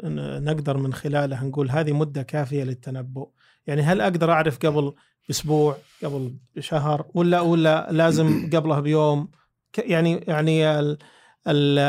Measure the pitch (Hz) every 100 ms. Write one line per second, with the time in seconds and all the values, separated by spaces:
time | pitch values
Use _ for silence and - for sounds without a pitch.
0 | 160 147 143 139 147 156 143 135 135 127
1 | 151 147 143 127 135 143 135 147 151 147
2 | 156 139 127 151 131 143 131 127 135 131
3 | 127 131 - _ _ _ - 147 147 196
4 | 202 170 165 160 156 127 160 147 143 -
5 | _ _ - - 151 151 151 143 _ _
6 | 147 139 127 127 _ - - 156 147 147
7 | - 175 175 175 170 165 160 156 - 160
8 | 165 160 160 156 165 160 156 147 147 156
9 | 151 143 151 _ _ _ _ - - 165
10 | 165 170 - 151 160 160 156 151 147 147
11 | - _ _ _ - 147 143 143